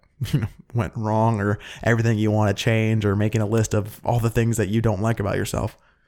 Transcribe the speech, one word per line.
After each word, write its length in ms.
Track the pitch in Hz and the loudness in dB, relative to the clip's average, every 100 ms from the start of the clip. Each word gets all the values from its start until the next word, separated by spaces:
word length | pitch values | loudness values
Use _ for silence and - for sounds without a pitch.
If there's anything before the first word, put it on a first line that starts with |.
| _ | _
<laughs> 200 | _ 117 | _ -2
you 80 | 117 | -2
know, 80 | - - - | -2 -10 -6
went 220 | 120 95 120 | -4 -4 -4
wrong 440 | 107 110 113 110 | -2 2 2 2
or 180 | 101 104 - - | 0 -2 -6 -6
everything 360 | - 117 113 107 | 0 2 2 2
you 120 | 107 | 2
wanna 240 | 107 107 | 2 2
change 500 | 101 117 113 110 110 | 0 0 0 2 0
or 120 | 104 98 | 0 0
making 240 | 107 110 | 0 0
a 60 | 104 | 0
list 280 | 113 107 | 0 0
of 260 | 104 104 - | -2 -4 -8
all 160 | - 120 | -2 0
the 100 | 113 | 0
things 260 | 120 117 110 | 2 0 0
that 120 | 95 | 0
you 120 | 110 | 0
don't 220 | 110 95 | 0 0
like 160 | 110 110 | -2 -2
about 160 | 98 98 | -2 -2
yourself, 400 | 101 107 107 - _ _ | -2 -2 -4 -8 _ _